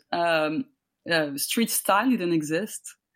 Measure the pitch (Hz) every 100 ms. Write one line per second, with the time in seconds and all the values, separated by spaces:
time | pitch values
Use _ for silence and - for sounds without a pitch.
0 | - 175 170 160 156 156 - _ _ _
1 | - 165 147 139 - 233 226 - - 196
2 | 254 220 175 170 147 160 214 - - -
3 | _